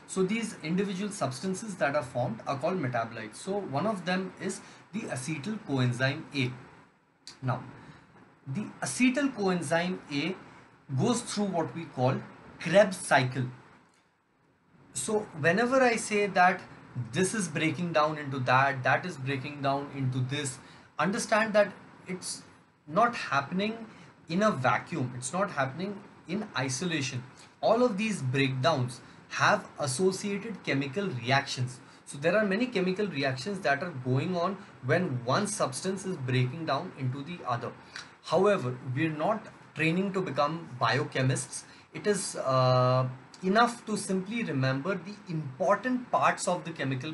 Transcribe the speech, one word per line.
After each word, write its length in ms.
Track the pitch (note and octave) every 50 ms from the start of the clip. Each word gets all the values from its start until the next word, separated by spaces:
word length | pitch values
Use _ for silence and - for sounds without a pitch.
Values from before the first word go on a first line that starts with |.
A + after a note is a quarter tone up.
| - -
So 160 | - F#3+ F#3+
these 320 | F3+ G#3+ A3+ A3+ - - - -
individual 480 | D3+ F3 F#3 G3+ G3 G3+ F3+ G#3 G3+
substances 640 | G3 - D3 B2+ B2+ - - F#3+ F#3 F#3 - A3 F#3 -
that 180 | E3 C#3 C#3
are 80 | D3+ C3+
formed 360 | - - B2 B2 C#3+ A3+ - - -
are 100 | C#3 C3
called 220 | D#3 E3 F#3+ F#3
metabolites. 560 | C#3+ B2+ B2 A#2+ A2+ A2+ - A2+ A2 G#2+ -
So 220 | - - - G2 G3+
one 300 | F#3+ D3+ C3 C#3 E3+ G#3+
of 180 | A3 F#3 E3
them 280 | F3 F3+ F#3 F#3+ F3+ - -
is 220 | - G3 G#3 - - - - - - - -
the 80 | G#3
acetyl 580 | A3+ - - B2+ - - D#3 D3 C3+ G3+ A3 G3+ - -
coenzyme 560 | C#3+ C3 B2+ B2 A#2+ A#2+ C3 C3+ C#3+ D#3+ D#3+ - -
A. 160 | C#3+ C3+ B2+ B2+ - - - - - - _ _ _ _ _ _ _ _ - - -
Now, 220 | - B2+ A#2 - - - - - - - - - - - - - - - - _ _
the 220 | C#3 C3+ G3 G#3+ - - -
acetyl 540 | - - - - B3 B3+ B3+ D4 C#4+ C4+ -
coenzyme 640 | - G3+ F#3+ F#3 F3 D#3 C3 E3 E3 F3 F3+ F#3 F#3 - -
A 240 | D3 C#3 D3+ F3 F#3+ - - - - - - - - _ _ - C#3
goes 260 | B2+ F#3 A#3 A#3+ -
through 240 | - - - G#3 G#3
what 300 | G3 F3 E3+ D#3 C3 B2+
we 100 | E3 E3
call 360 | - - C3 B2+ B2+ C3 - - - - - - - - -
Krebs 380 | - E3 D#3+ G3 G#3+ G3 F#3 -
cycle. 480 | - - D#3+ C#3 C3 B2+ B2+ C3+ B2+ B2+ - - - - - - _ _ _ _ _ _ _ _ _ _ _ _ _ _ _ _ _ _ _ - - - -
So 280 | - - - A3 G#3+ G#3+ - - D#3+
whenever 420 | C#3 E3 F3 G#3 A#3+ A#3+ C4 C4+
I 140 | C4 B3 A3+
say 320 | G#3+ - - G#3+ G3+ G#3 G3+
that 340 | - F#3 F3+ F#3 F#3 - - - - - - - - B2 A#2 - -
this 200 | E3 F#3+ F#3 -
is 140 | A3+ F#3+ E3
breaking 460 | C#3 D#3+ D#3 D#3+ C#3 C3 F3 E3+ D#3+
down 240 | D#3 D3+ D#3 D#3 D3+
into 200 | D3 C#3 C3+ C#3
that, 440 | B2 B2 B2+ C3 C3+ C#3 C3+ C3 B2
that 220 | C3 C#3 D3+ -
is 100 | - C3
breaking 460 | C3+ C3 C3 C#3 C3 B2+ D3 C#3+ C#3+
down 280 | C#3 C#3 C3+ C#3+ C#3+ C#3+ -
into 240 | C#3 C3+ B2+ B2 C3
this, 400 | B2 B2+ C#3 D3 D3 C3 - - - - - - - - _ -
understand 540 | D3 F3+ G#3 A#3+ A3+ - A3+ G#3 A3 A3 F#3+
that 180 | G#3+ G3+ F#3+ - - - - - - -
it's 380 | - F#3 F3+ - - - - - - - - _ _ _ _ _
not 300 | - D3 F#3+ A#3 A#3+ A#3
happening 720 | - - - - C#3 C3 - F3 F#3 G3+ G#3+ A3 A3+ - - - - - - - - - -
in 160 | D#3+ F3+ G#3+
a 80 | G#3+
vacuum. 600 | F#3+ C#3 B2 B2 G#2+ A2 - - - D3 C3 B2+ B2+
It's 160 | B2+ B2 -
not 200 | - F3+ G3 F3+
happening 500 | D#3 C#3+ C3+ C3 B2+ D#3 F#3 G#3 G3+ - - - - - - -
in 220 | E3 G#3+ G#3+ - - B2
isolation. 640 | C3+ C#3 B2+ - F#3 F3 D#3+ D#3 C3 - - B2 - - - - - - - _
All 200 | - D#3+ G#3 A#3
of 160 | B3+ B3 G#3 F3+
these 240 | A3 A3 G#3 D#3+
breakdowns 800 | C#3 B2+ B2 C#3 C#3 C3+ C3 C3 B2+ C3+ D3+ C3+ B2 B2+ - - - - - - - -
have 400 | - - C#3 D#3+ G3 G3+ - - - -
associated 840 | D3+ C3+ B2+ - F#3+ F#3+ F#3+ - - G3+ G3+ G3+ G3 A#3 G3 - -
chemical 440 | - C#3 C3+ C#3 C3+ B2+ G3 G3+ F#3+
reactions. 720 | C3+ A#2+ A2+ A#2+ C3 C#3 C3+ - - - B2 B2+ - - - - - - -
So 120 | - - C#3
there 180 | C#3+ E3 F#3
are 100 | G#3+ A3
many 200 | G3+ F#3 G#3+ B3+
chemical 420 | B3 - G3 F3+ F3+ F#3 F#3+ G#3 G3
reactions 540 | D#3 C#3 C#3 C3+ B2+ - - G#3 G3+ F#3
that 200 | - D3 C#3 C3+
are 120 | F#3 F3+ D#3 C3 B2
going 320 | B2+ B2+ C3 D#3 F3+ F#3
on 220 | F3 E3+ F#3 G3+ - - - - - -
when 380 | B2 D3+ F3 F#3 D#3 C3 A#2+ A#2+
one 240 | A#2 C3+ E3+ G#3 G3+
substance 580 | - - D#3+ C#3 B2+ - - F#3+ F#3+ F#3+ -
is 120 | F#3+ F3+ D3
breaking 480 | C3 B2+ B2 B2+ B2+ B2+ - - -
down 260 | - C#3 C#3+ F3+ F#3 - -
into 240 | C3+ B2+ B2+ C#3+ C#3
the 160 | F3 F3+ F3 - -
other. 240 | B2 A#2 A#2 G#2+ - - - - - - - - - - -
However, 520 | - D#3 E3+ F#3+ G#3 G3+ E3+ B2+ B2 B2+ - - C3 B2
we're 160 | C3 D#3+ D#3+
not 360 | D#3 D3+ D#3 F#3 A3 G#3 - - - - - - -
training 360 | - D#3 D#3+ E3 F3+ G3 G3+ F#3
to 80 | G3
become 540 | - - B2+ C#3 D3 D3 D#3+ E3+ E3 D3+ B2+ B2
biochemists. 840 | B2 A2+ A2+ B2+ - - - C#3 B2+ C3 - - - - - - - - - - - - -
It 120 | D3+ -
is, 300 | G#3 G3+ F#3+ G3+ - -
uh, 720 | C#3+ - C3 C3 C3 B2+ B2+ B2+ B2+ B2+ B2+ B2+ B2+ C3 B2+ - - - - - - -
enough 400 | F#3 G3 A3 A#3+ A#3 - - -
to 120 | - G#3+ G3
simply 460 | - - F#3+ F#3+ F#3 G3 A3 A#3 A3
remember 520 | E3 C#3+ C3+ C3 C3 C3 C#3 C#3 F3 G3+
the 200 | F#3 D#3+ G3 G#3 - - -
important 840 | E3 D#3+ D3+ C3+ B2+ - F#3 E3+ G3+ G3 - B3+ B3+ B3 - -
parts 360 | - - C3+ E3 F3 - - -
of 160 | F3+ E3+ D#3
the 80 | E3
chemical 420 | D#3+ - D3 C3+ C3+ C3 C3+ D#3